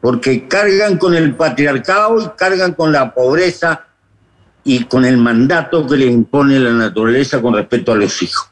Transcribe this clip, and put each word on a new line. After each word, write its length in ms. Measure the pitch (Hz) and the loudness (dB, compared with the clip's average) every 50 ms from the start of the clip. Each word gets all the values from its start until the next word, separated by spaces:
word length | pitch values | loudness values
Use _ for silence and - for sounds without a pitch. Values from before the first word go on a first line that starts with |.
Porque 460 | - 120 123 - - 135 131 117 - - | 0 0 -2 0 0 -2 -2 -2 -2 -4
cargan 500 | - 196 208 208 190 196 208 214 196 165 | -2 0 2 2 2 2 2 0 0 0
con 160 | 180 180 175 | 0 0 2
el 220 | 170 160 151 131 | 2 2 0 0
patriarcado 840 | - 160 156 - - 143 147 139 131 - - 190 202 214 214 226 226 | 0 -2 -2 0 0 -2 0 0 -2 -2 -2 0 0 2 2 0 0
y 80 | 220 170 - | -2 -4 -6
cargan 380 | - 185 185 196 185 185 180 170 | -4 -2 -2 0 0 -2 -2 -2
con 180 | - 165 156 | -2 0 0
la 220 | 151 143 131 117 - | 2 0 0 -2 -2
pobreza 720 | 123 127 131 139 165 185 180 170 - - 170 160 - - _ _ _ _ _ _ _ _ _ _ _ _ _ _ _ _ | -2 0 0 2 2 0 0 -2 -2 -4 -4 -4 -4 -8 _ _ _ _ _ _ _ _ _ _ _ _ _ _ _ _
y 200 | 139 135 123 117 | -2 -2 -2 -2
con 200 | - - 131 127 | -2 0 0 2
el 120 | 123 127 123 | 2 2 2
mandato 680 | 120 120 117 113 123 139 175 170 160 - - 165 151 127 | 2 2 2 2 2 2 0 -2 -2 -2 -2 -2 0 0
que 100 | 143 139 | 0 2
les 140 | 131 127 | 2 2
impone 480 | 120 117 113 - - 143 143 139 135 135 | 2 2 0 0 0 0 2 2 2 2
la 120 | 127 120 | 2 2
naturaleza 680 | 117 117 113 107 90 107 110 113 120 131 139 131 - 131 | 2 0 0 -2 -2 -2 0 0 2 0 0 0 -2 -2
con 120 | 113 123 113 | 0 0 0
respecto 380 | 104 104 - - 123 92 120 | 0 -2 -2 -4 -2 0 0
a 40 | 117 | 0
los 260 | 107 101 95 - - 90 | 0 0 -2 -2 -4 -6
hijos. 260 | 85 - - - - | -4 -4 -6 -6 -8